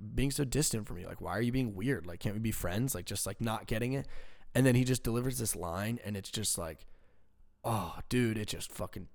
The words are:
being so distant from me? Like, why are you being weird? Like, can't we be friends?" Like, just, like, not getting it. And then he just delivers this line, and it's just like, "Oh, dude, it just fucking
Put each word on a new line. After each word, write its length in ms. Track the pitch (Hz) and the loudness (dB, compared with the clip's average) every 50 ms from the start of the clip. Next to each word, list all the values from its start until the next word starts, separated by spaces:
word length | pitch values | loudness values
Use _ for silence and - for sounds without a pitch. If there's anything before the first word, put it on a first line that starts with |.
| 107 104 113 | -10 -2 0
being 160 | 120 131 139 | 2 2 2
so 140 | 135 - 143 | 2 0 0
distant 440 | 127 117 135 156 - - 110 107 - | 2 2 2 4 4 2 0 -2 -4
from 100 | - 87 | -6 -8
me? 80 | 87 | -8
Like, 140 | - - - | -8 -8 -6
why 120 | 87 85 | -6 -2
are 100 | 87 101 | 0 2
you 100 | 117 120 | 2 2
being 220 | 120 131 131 113 98 | 2 2 2 0 0
weird? 320 | 92 101 131 139 92 - | -2 0 0 0 0 -2
Like, 140 | 87 87 - | -6 -6 -4
can't 160 | - 117 101 | -2 -2 -2
we 40 | 107 | 0
be 120 | 110 113 | 0 0
friends?" 420 | 107 - - 90 90 104 120 - - | 0 0 0 0 0 0 0 0 -2
Like, 120 | 90 90 | -4 -4
just, 200 | - 104 98 - | -4 -4 -4 -2
like, 160 | 98 98 - | -4 -4 -2
not 240 | 113 113 110 107 - | -2 -2 -2 -2 -2
getting 280 | - 117 110 120 123 135 | -2 0 0 0 0 0
it. 140 | 139 139 - - - - - - - - - - | -2 -4 -4 -6 -6 -6 -8 -10 -12 -10 0 4
And 120 | 127 131 | 6 8
then 100 | 131 123 | 8 8
he 80 | 123 127 | 8 6
just 200 | 127 127 123 - | 6 4 2 2
delivers 360 | 120 113 120 123 131 127 123 | 2 0 2 2 0 0 0
this 160 | 117 107 - | 0 -2 -2
line, 440 | 85 85 85 82 92 101 110 120 120 - | -2 -4 -4 -2 -2 -2 -2 -2 -4 -4
and 100 | 101 104 | -4 -4
it's 140 | 98 95 - | -4 -6 -6
just 280 | - 113 104 - - - | -4 -2 0 0 0 0
like, 280 | 85 80 80 - - - - - - - - - - - - - - - - _ - | -2 -4 -8 -10 -14 -16 -18 -20 -20 -20 -20 -20 -20 -20 -20 -20 -20 -20 -14 _ -2
"Oh, 320 | 117 117 104 90 82 80 - - - | 0 0 0 0 -2 -6 -8 -4 0
dude, 280 | 120 123 123 113 110 107 | 2 4 4 4 2 0
it 100 | 107 - | -2 -4
just 240 | - - - - | -4 -6 -8 -8
fucking 360 | - - - - - - 92 - - | -8 -6 -6 -6 -6 -8 -10 -12 -14